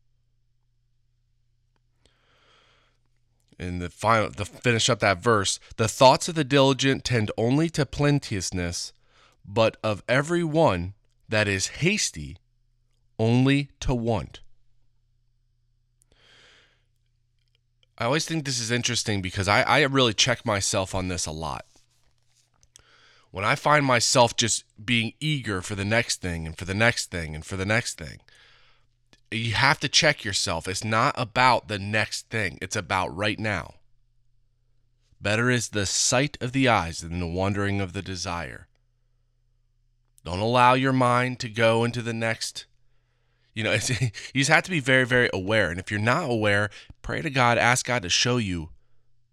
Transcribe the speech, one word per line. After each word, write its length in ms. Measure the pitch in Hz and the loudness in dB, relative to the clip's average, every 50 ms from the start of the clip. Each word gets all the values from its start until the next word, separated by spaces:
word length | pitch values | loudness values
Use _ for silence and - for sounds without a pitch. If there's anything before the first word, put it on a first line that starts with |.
| _ _ _ _ _ _ _ _ _ _ _ _ _ _ _ _ _ _ _ _ _ _ _ _ _ _ _ _ _ _ _ _ _ _ _ _ _ _ _ _ _ _ _ _ _ _ _ _ _ _ _ _ _ _ _ _ _ _ _ _ _ _ _ _ _ _ _ _ _ _ _ - | _ _ _ _ _ _ _ _ _ _ _ _ _ _ _ _ _ _ _ _ _ _ _ _ _ _ _ _ _ _ _ _ _ _ _ _ _ _ _ _ _ _ _ _ _ _ _ _ _ _ _ _ _ _ _ _ _ _ _ _ _ _ _ _ _ _ _ _ _ _ _ -12
And 200 | 85 90 90 90 | -8 -8 -6 -6
the 80 | 87 85 | -6 -8
final, 420 | - - - 107 113 110 101 60 | -8 -4 0 2 2 2 0 -2
to 140 | - - 101 | -6 -8 -10
finish 440 | - - - - 127 117 110 - - | -12 -12 -4 0 0 2 2 2 0
up 120 | 120 - | 0 2
that 180 | 113 101 95 87 | 2 2 2 2
verse, 400 | 90 120 113 104 95 - - - - - - | 2 2 2 2 2 -2 -4 -6 -10 -16 -4
"The 140 | - 113 107 | -4 -4 -4
thoughts 400 | - - 135 127 143 165 - - | 2 6 8 8 8 6 2 -4
of 60 | 165 | -4
the 100 | 160 147 | -4 -2
diligent 580 | 120 139 143 135 135 135 123 131 135 135 139 - | 2 4 4 6 4 4 2 2 0 0 0 -2
tend 260 | - 123 117 107 - - - | -2 0 0 0 0 -2 -2
only 320 | 113 120 135 147 165 165 | 0 2 2 2 0 0
to 140 | - - 131 | -2 -4 -4
plenteousness, 1080 | - - - 143 147 143 139 - - 113 95 85 - - 90 87 85 90 - - - - _ _ _ _ _ _ _ _ _ _ | -4 -2 0 2 2 2 2 0 -2 -6 -6 -4 -4 -4 -4 -4 -4 -4 -6 -8 -10 -14 _ _ _ _ _ _ _ _ _ _
but 320 | - 101 113 113 110 - - - | -4 0 2 2 2 2 0 -2
of 180 | 110 104 90 - - | -4 -4 -4 -2 0
every 380 | 120 139 147 156 175 175 170 | 0 0 2 0 -2 -2 0
one 480 | 156 147 160 160 127 95 87 87 92 - - _ _ _ _ _ - | 0 2 4 4 4 4 2 -2 -6 -8 -14 _ _ _ _ _ -2
that 180 | 110 107 107 | 0 2 2
is 220 | 101 98 95 - - - - 143 | 2 0 0 -2 -4 -6 -2 0
hasty, 540 | 180 214 208 - - - 80 73 67 - - _ _ _ _ _ _ _ _ _ _ _ _ _ _ _ - | 0 0 0 -2 -6 -6 -10 -12 -12 -14 -18 _ _ _ _ _ _ _ _ _ _ _ _ _ _ _ -2
only 540 | 110 113 120 123 131 135 139 143 139 - - _ | 0 2 4 4 4 4 2 2 0 -4 -10 _
to 120 | - - 131 | -4 -4 -2
want." 460 | 120 113 117 113 90 64 - - - - - - - _ _ _ _ _ _ _ _ _ _ _ _ _ _ _ _ _ _ _ _ _ _ _ _ _ _ _ _ _ _ _ _ _ _ _ _ _ _ _ _ _ _ _ _ _ _ _ _ _ _ _ _ _ _ _ _ _ _ _ _ _ _ _ _ _ _ _ - | -2 -2 -2 -2 -2 -4 -8 -12 -20 -20 -20 -20 -20 _ _ _ _ _ _ _ _ _ _ _ _ _ _ _ _ _ _ _ _ _ _ _ _ _ _ _ _ _ _ _ _ _ _ _ _ _ _ _ _ _ _ _ _ _ _ _ _ _ _ _ _ _ _ _ _ _ _ _ _ _ _ _ _ _ _ _ -6
I 80 | 113 | -2
always 180 | 120 139 160 - | -2 0 -2 -2
think 220 | - 165 160 139 | -4 -4 -6 -4
this 160 | 139 131 120 | -4 -6 -4
is 100 | 117 107 | -2 -2
interesting 500 | 120 120 117 - 117 - - 117 104 98 | -2 -2 0 -2 -2 -2 -2 -2 -2 -2
because 280 | 92 92 - 101 92 98 | -4 -4 -4 -2 2 4
I, 140 | 101 123 - | 4 4 4
I 180 | - 120 139 | 4 4 4
really 320 | 151 135 135 135 127 117 104 | 4 2 2 2 2 2 2
check 320 | - - 131 117 - - | 2 2 0 0 -2 0
myself 500 | 120 104 98 98 - - 101 95 - - | -2 0 0 0 0 0 0 -2 -2 -4
on 140 | 95 92 92 | -4 -4 -4
this 160 | 90 87 - | -4 -4 -6
a 60 | 85 | -6
lot. 340 | 78 78 82 76 64 - - - _ - _ _ _ _ _ _ _ _ _ _ _ _ _ _ _ _ _ _ _ - _ _ _ _ _ _ _ _ _ _ | -6 -6 -6 -6 -8 -8 -12 -16 _ -20 _ _ _ _ _ _ _ _ _ _ _ _ _ _ _ _ _ _ _ -20 _ _ _ _ _ _ _ _ _ _
When 140 | - 92 101 | -10 -4 -2
I 120 | 110 139 | 0 -2
find 300 | - - 151 147 151 143 | 0 2 2 2 2 4
myself 520 | 135 123 117 - - - 135 120 113 - - | 4 2 2 2 4 4 4 4 4 4 0
just 260 | 120 107 - - - _ _ - 107 | -2 -2 -2 -4 -6 _ _ -14 -4
being 320 | 113 123 117 110 113 - _ | 0 0 0 0 -2 -6 _
eager 420 | 151 156 151 139 113 107 101 110 | -4 -2 -2 -2 -2 -4 -4 -4
for 140 | - - 107 | -4 -6 -6
the 80 | 98 98 | -4 -2
next 380 | 101 113 117 120 - - - | 0 0 0 0 0 -6 -6
thing 260 | - 90 85 82 80 80 | -6 -6 -6 -6 -6 -10
and 100 | 82 - | -10 -10
for 60 | 92 | -8
the 100 | 85 95 | -6 -2
next 380 | 104 113 120 113 - - - | 2 2 2 2 0 -6 -8
thing 240 | - 87 82 76 76 | -8 -8 -8 -8 -10
and 100 | 78 - | -12 -10
for 120 | - 95 92 | -10 -8 -6
the 80 | 95 | -4
next 320 | 101 110 117 - - - - | -2 -2 -2 -2 -4 -10 -12
thing, 240 | 78 65 50 - _ _ _ - - - - _ _ _ _ _ _ _ _ _ _ _ - _ _ _ | -14 -16 -16 -20 _ _ _ -20 -20 -20 -20 _ _ _ _ _ _ _ _ _ _ _ -20 _ _ _
you 220 | 110 113 117 117 104 | -8 -6 -4 -2 0
have 260 | - 135 139 151 - | 2 2 2 2 2
to 80 | - 139 | -2 0
check 360 | - - 170 151 143 - - | 2 4 4 4 2 2 -4
yourself. 440 | 107 95 - - 101 85 82 - 95 | -6 -4 -4 -2 -2 -4 -4 -4 -6
It's 160 | 95 - - | -6 -4 -4
not 300 | 110 110 110 123 143 - | 0 0 2 2 2 0
about 520 | - 123 98 - 123 127 127 117 101 - - | -2 -6 -4 0 4 4 6 4 4 0 -4
the 100 | 107 98 | -6 -6
next 520 | 98 101 107 107 104 - - - - _ | -4 -2 -2 -2 -2 -2 -6 -10 -10 _
thing. 260 | - 113 104 85 65 - - | -6 -4 -4 -4 -6 -8 -10
It's 120 | 85 - | -6 -6
about 400 | 107 87 82 101 95 90 64 69 | -6 -4 -2 -2 -2 -2 -2 -4
right 220 | 87 104 107 107 - | -4 -2 -2 -2 -2
now. 380 | 107 110 101 80 - 50 - - _ _ _ _ _ _ _ _ _ _ _ _ _ _ _ _ _ _ _ _ _ _ _ _ _ _ _ _ | -4 -4 -4 -4 -6 -10 -16 -20 _ _ _ _ _ _ _ _ _ _ _ _ _ _ _ _ _ _ _ _ _ _ _ _ _ _ _ _
"Better 300 | - 101 107 110 120 123 | -2 0 0 2 2 2
is 180 | 123 120 107 - | 2 0 -2 -2
the 160 | - 104 98 | -2 -2 -2
sight 500 | 92 - - - - 127 123 143 147 - - | 0 0 0 0 2 2 2 0 -2 -4 -8
of 100 | 120 123 | -8 -4
the 160 | 123 135 135 123 | 0 2 4 4
eyes 340 | 113 101 82 82 82 - | 4 4 2 -2 -6 -10
than 180 | 85 82 82 90 | -8 -6 -6 -4
the 80 | 87 82 | -4 -4
wandering 520 | 85 92 95 101 98 101 101 101 101 98 | -2 -2 0 0 0 -2 -2 -2 -2 -2
of 140 | 98 90 85 | -4 -4 -6
the 80 | 98 | -8
desire." 640 | 92 95 95 90 90 98 87 87 80 65 57 50 - - _ _ _ _ _ _ _ _ _ _ _ _ _ _ _ _ _ _ _ _ _ _ _ _ _ _ _ _ _ _ _ | -8 -8 -10 -8 -8 -6 -6 -6 -8 -10 -12 -16 -18 -20 _ _ _ _ _ _ _ _ _ _ _ _ _ _ _ _ _ _ _ _ _ _ _ _ _ _ _ _ _ _ _
Don't 140 | 80 87 92 | -8 -4 -4
allow 340 | 107 117 123 127 123 123 127 | -2 0 4 6 6 6 6
your 200 | 131 131 135 131 | 4 2 2 2
mind 460 | 131 123 120 120 123 123 127 127 - | 2 2 4 2 2 0 -2 -4 -8
to 80 | - 117 | -10 -8
go 340 | 104 117 113 113 113 113 117 | -2 2 2 4 4 4 2
into 180 | 117 113 123 | 0 -2 -4
the 100 | 110 117 | -6 -6
next, 540 | 113 113 113 113 113 - - - - - - _ _ _ _ _ _ _ _ _ _ _ _ _ _ _ _ _ _ | -6 -4 -2 -4 -4 -4 -6 -10 -12 -14 -18 _ _ _ _ _ _ _ _ _ _ _ _ _ _ _ _ _ _
you 100 | 113 110 | -4 0
know, 80 | 101 | 0
<laughs> 20 | 95 | 0
it's, 180 | 113 - - 123 98 | 0 0 -2 -2 -2
you 80 | 135 117 - - - - - 131 | -2 -4 -4 -8 -14 -6 -2 -2
just 80 | 139 135 | 2 4
have 140 | 160 165 170 | 2 2 2
to 80 | 180 | 0
be 80 | 190 151 | -4 -4
very, 260 | 120 135 131 131 127 | 0 2 2 2 4
very 240 | 117 127 123 123 - | 2 2 2 2 2
aware. 380 | - 101 92 95 110 110 98 78 | 0 -2 -2 0 2 2 2 0
And 100 | 85 92 | -2 -6
if 120 | 92 - | -6 -6
you're 80 | 104 101 | -4 -2
not 280 | 104 117 127 170 180 131 | 0 2 2 0 0 -2
aware, 440 | 120 110 107 104 101 101 104 101 - - - - - - - | -2 0 2 2 2 2 0 -2 -6 -12 -20 -20 -20 -16 -10
pray 180 | - 113 - | -8 -6 -6
to 80 | 165 160 | -6 -4
God, 300 | 127 135 123 120 120 107 | 0 2 4 4 4 4
ask 260 | 98 117 127 - - | 4 4 2 2 0
God 160 | - 123 123 | -2 -4 -4
to 80 | 87 85 | -2 -2
show 280 | - - - 123 123 123 | -2 0 0 0 0 0
you 340 | 110 95 90 85 78 - - - _ _ - - _ _ _ _ _ _ | -2 -2 -4 -4 -6 -10 -14 -20 _ _ -20 -20 _ _ _ _ _ _